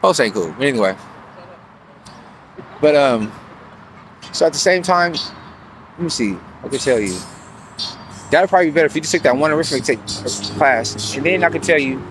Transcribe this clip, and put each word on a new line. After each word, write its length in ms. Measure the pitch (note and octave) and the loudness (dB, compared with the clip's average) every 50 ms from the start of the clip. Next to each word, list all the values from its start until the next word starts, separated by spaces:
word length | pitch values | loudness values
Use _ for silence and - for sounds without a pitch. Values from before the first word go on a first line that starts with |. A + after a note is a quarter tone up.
| - | 2
Post 180 | F#3+ F3+ D3+ | 2 2 2
ain't 140 | C3 A2 F#2+ | 0 0 0
cool, 180 | A2 F2 D#2+ D#2+ G#2+ | -4 -4 -4 -4 -2
but 80 | C3 | -2
anyway. 300 | C#3+ C3+ A#2 G#2 F#2+ F#2+ - - - - - - - - - - - - - - - - - - - - - - - - - - - - - - - - - - - - - | 0 0 2 0 0 0 -4 -12 -20 -20 -20 -20 -20 -20 -20 -20 -20 -20 -20 -20 -20 -20 -20 -20 -20 -20 -20 -20 -20 -20 -20 -20 -20 -20 -20 -20 -20 -20 -20 -20 -20 -10 0
But, 160 | D3 D3+ D3 | 2 4 4
um, 360 | D3 C#3 C3+ B2 A2+ G#2+ G#2+ - - - - - - - - - - - - - - - - - - - - - | 6 4 4 2 0 -2 -6 -8 -16 -20 -20 -20 -20 -20 -20 -20 -20 -20 -20 -20 -20 -20 -20 -20 -20 -20 -12 -4
so 140 | - E3+ | 0 0
at 60 | E3 D#3+ | 0 0
the 60 | - | 2
same 240 | - F#3+ F3+ F#3 F3 | 2 2 2 2 2
time, 300 | F#3 F3+ F3 F3 F3 E3 | 2 2 4 2 0 -2
let 880 | - - - - - - - - - - - - - - - - - | -4 -8 -8 -12 -16 -20 -20 -20 -20 -20 -20 -20 -20 -20 -20 -10 -6
me 80 | F3 E3 | -6 -4
see, 280 | - - A#2+ G2+ F#2+ E2+ - - - - - | -2 -2 -2 -2 -2 -4 -10 -18 -20 -16 -10
I 40 | - | -8
can 100 | C#3 B2+ | -6 -4
tell 200 | - C#3 B2+ A2+ | 0 2 2 2
you. 180 | G#2 G2 F2+ F2+ F2 - - - - - - - - - - - - - - - - - - - - - | 2 -2 -4 -6 -10 -14 -18 -20 -20 -20 -20 -20 -20 -20 -12 -10 -10 -10 -10 -14 -18 -18 -18 -18 -6 2
That'd 180 | - D#3+ F#3 F#3 | 2 2 4 4
probably 180 | - F#3 F3+ | 4 4 4
be 60 | D#3+ D3 | 4 2
better 140 | E3 D#3+ | 2 2
if 80 | D3 - | 2 0
you 80 | D#3 D#3 | -4 -4
just 100 | - - | -2 -2
took 100 | E3+ D3+ | 2 2
that 140 | C#3+ B2 | 2 2
one 140 | C3 D3+ D#3 | 4 2 2
arithmetic 340 | D3+ D#3 E3 - D3 C3 A#2 | 2 0 0 -2 -2 -4 0
take, 220 | - C3+ G#2+ - - - - - B2 - - - - - | -2 -2 -2 -2 -12 -12 -8 -8 -8 -8 -8 -8 -10 -2
class, 580 | - D3+ C#3 B2+ A2+ A#2 - - - - - - | 2 4 4 4 2 0 -4 -6 -8 -8 -8 -6
and 100 | C3+ C#3+ | -2 0
then 200 | E3 F#3 F#3 E3+ | 0 0 2 2
I 60 | E3+ | 0
can 100 | E3+ E3 | 0 0
tell 180 | - - E3 D3+ | 0 2 2 2
you 200 | C#3 C3+ C3 C3 - - | 2 0 -4 -6 -8 -14